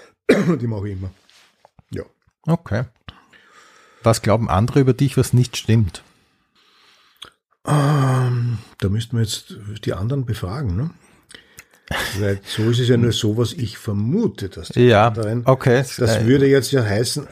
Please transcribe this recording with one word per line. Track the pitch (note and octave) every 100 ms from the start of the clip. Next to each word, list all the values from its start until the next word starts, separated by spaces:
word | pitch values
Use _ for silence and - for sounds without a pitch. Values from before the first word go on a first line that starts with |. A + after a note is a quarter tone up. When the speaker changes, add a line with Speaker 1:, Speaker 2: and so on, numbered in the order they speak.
| - _ -
Speaker 1:
<clears throat> |
Die | - F3 D3+ A#2+
mache | G#2+ G2+
ich | F#2+
immer. | F#2+ - _ _ _ _ _ _ _
Ja. | - - _ _ _ -
Speaker 2:
Okay. | E3+ - G#2+ C3 _ - - _ _ _ _ _ _ _ _
Was | A2+ A2
glauben | A2+ G#2+ A2+
andere | F#2 A#2 D3
über | C3
dich, | B2+ C#3 -
was | -
nicht | B2 C3 -
stimmt? | - A2+ G2 - _ _ _ _ _ _ _ _ _ _ _ _ - _ _ _ -
Speaker 1:
Ähm, | D3 C#3+ D3+ C3+ B2+ B2 B2 A#2+ A#2 - -
da | G2
müssten | G#2 A#2 A#2
wir |
jetzt | A2 - - F#3+ G#2 G#2+ A2+
die |
anderen | G2+ G#2+ C#3+ B2
befragen, | A2+ - B2 C3 E2+
ne? | D#3+ - _ _ _ - _ _ - _ - - - G2
Weil | G2+ G2 -
so | - A2
ist | A#2+
es | B2
ja | A#2+
nur | A#2
so, | - G#2+ G#2+
was | A#2+
ich | - A#2 -
vermute, | - G2+ A2 F#3 A3+ - G2
dass | - -
die | - B2
Speaker 2:
Ja, | G#2 A2+
Speaker 1:
anderen, | A2 G#2+ A#2 A#2+
Speaker 2:
okay. | C3 C3+ B2 C3+ -
Speaker 1:
das | A#2+ A2
Speaker 2:
Äh, | A2
Speaker 1:
würde | C3+ C#3
jetzt | C#3 A#2+
ja | C3+ G#2+
heißen, | G2+ A#2+ D3 C3+